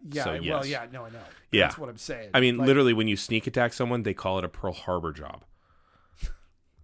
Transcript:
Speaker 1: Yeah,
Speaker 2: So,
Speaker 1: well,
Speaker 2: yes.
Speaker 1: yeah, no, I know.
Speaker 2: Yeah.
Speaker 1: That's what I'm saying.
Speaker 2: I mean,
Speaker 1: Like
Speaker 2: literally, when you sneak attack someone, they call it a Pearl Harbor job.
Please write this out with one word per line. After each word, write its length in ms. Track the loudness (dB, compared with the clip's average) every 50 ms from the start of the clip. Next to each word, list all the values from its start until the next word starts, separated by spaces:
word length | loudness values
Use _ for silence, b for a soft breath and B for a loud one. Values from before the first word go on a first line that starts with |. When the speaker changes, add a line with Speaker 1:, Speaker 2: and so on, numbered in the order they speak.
| -14 -10
Speaker 1:
Yeah, 120 | -6 -6 -4
Speaker 2:
So, 60 | -4 -4
Speaker 1:
well, 80 | -4 -2
Speaker 2:
yes. 240 | -2 -2 -2 -2
Speaker 1:
yeah, 180 | -4 -6 -8 -8 -12 -14
no, 120 | -16 -16
I 40 | -16
know. 100 | -16 -18 -18 B B B B _
Speaker 2:
Yeah. 120 | 4 4 4
Speaker 1:
That's 140 | 4 0 -4
what 100 | -12 -12
I'm 80 | -12
saying. 320 | -12 -12 -12 -12 -12 -4 2 4
Speaker 2:
I 40 | 4
mean, 180 | 6 6 4
Speaker 1:
Like 100 | 4 6
Speaker 2:
literally, 260 | 6 6 8 6 6 4
when 140 | 4 2
you 100 | 2 0
sneak 300 | -2 -2 0 -2 0 0
attack 260 | 0 0 0 0 0 0
someone, 300 | -2 -2 -2 -2 -2 -2
they 100 | -2 -4
call 240 | -2 -2 -2 -2
it 80 | -2 -4
a 40 | -6
Pearl 240 | -8 -8 -6 -6 -6
Harbor 380 | -6 -4 -2 -2 -2 -2 -6
job. 320 | -8 -8 -12 -14 -14 -16 -20 _ B B B B B B B B B B B B B B B B B B B B _ _ _ _ _ _